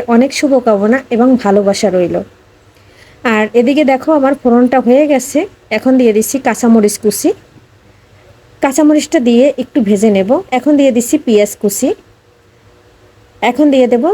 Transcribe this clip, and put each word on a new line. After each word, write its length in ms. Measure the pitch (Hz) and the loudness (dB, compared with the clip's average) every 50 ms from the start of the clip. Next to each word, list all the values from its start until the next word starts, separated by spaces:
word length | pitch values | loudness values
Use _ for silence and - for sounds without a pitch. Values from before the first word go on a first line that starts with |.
| 240 - | 0 0
অনেক 240 | 233 233 262 277 - | 0 2 2 0 -2
শুভকামনা 640 | - 302 269 269 254 247 233 214 196 202 214 247 269 - - | -4 -2 0 0 0 0 0 0 0 0 0 -2 -2 -2 -4
এবং 180 | 240 214 240 262 262 - | -2 0 2 2 2 0
ভালোবাসা 520 | - 202 196 208 202 196 196 - - 196 | 0 0 0 0 0 0 -2 -2 -2 -2
রইল। 260 | 180 185 175 165 170 180 202 - _ _ _ _ _ _ _ _ _ _ _ _ _ _ - - _ _ - | 0 0 -2 -2 -4 -6 -8 -10 _ _ _ _ _ _ _ _ _ _ _ _ _ _ -20 -20 _ _ -4
আর 220 | 247 220 214 214 208 214 | -2 0 0 -2 0 0
এদিকে 300 | 240 233 262 277 302 302 | 0 0 2 2 0 2
দেখো, 240 | 254 262 262 262 311 | 0 0 -2 0 0
আমার 220 | 320 294 262 269 277 | 0 0 2 0 -2
ফোড়নটা 420 | 269 - 247 233 240 247 240 269 262 | 0 0 0 2 2 2 2 0 0
হয়ে 240 | - 240 247 277 302 285 | 2 2 2 2 2 2
গেছে, 320 | 294 254 262 - - 294 381 440 - _ _ - | 0 -2 -2 -2 -4 -4 -4 -4 -10 _ _ -6
এখন 240 | 220 220 - 262 262 262 | -6 -4 0 0 2 2
দিয়ে 160 | 247 226 208 | 2 2 2
দিচ্ছি 240 | 214 220 - - 262 | 0 -2 -2 -6 -4
কাঁচামরিচ 560 | - 247 220 - 247 233 226 226 208 208 - - | -4 -4 -4 -2 0 2 2 2 2 0 -2 -2
কুচি। 320 | - 208 208 - - 339 - - - _ _ - _ _ _ _ _ _ _ _ _ _ _ _ _ - - _ _ _ _ - | -4 -4 -4 -2 -2 -4 -4 -4 -10 _ _ -20 _ _ _ _ _ _ _ _ _ _ _ _ _ -20 -20 _ _ _ _ -6
কাঁচামরিচটা 580 | - 277 269 320 311 302 302 302 302 - - 330 | -6 -4 0 2 2 2 2 0 -2 -2 -4 -2
দিয়ে 260 | 240 240 233 233 262 294 277 - | 0 2 2 4 2 2 0 -2
একটু 220 | 247 - - 302 | -8 -6 -4 -4
ভেজে 280 | 214 196 214 190 220 220 | 0 0 0 0 2 2
নেব। 200 | 202 190 190 202 269 349 392 - | 2 0 0 0 -2 -4 -2 -4
এখন 200 | - - - 294 302 277 | -6 -4 0 0 0 2
দিয়ে 140 | 277 269 | 2 2
দিচ্ছি 240 | 214 247 - - 311 302 | 2 0 -2 -2 -4 -4
পেঁয়াজ 340 | - 262 220 208 208 208 - | -2 0 0 0 0 0 -4
কুচি। 340 | - - 202 - - 247 302 453 - _ _ _ _ _ _ _ _ _ _ _ _ _ _ _ _ _ _ _ _ _ _ _ _ _ _ _ - | -6 -6 -6 -4 -2 -4 -4 -4 -6 _ _ _ _ _ _ _ _ _ _ _ _ _ _ _ _ _ _ _ _ _ _ _ _ _ _ _ -6
এখন 240 | 202 233 247 262 302 294 | -4 -4 -2 0 0 2
দিয়ে 160 | 277 262 254 226 | 2 2 2 2
দেব 160 | 247 233 262 349 | 0 0 0 -2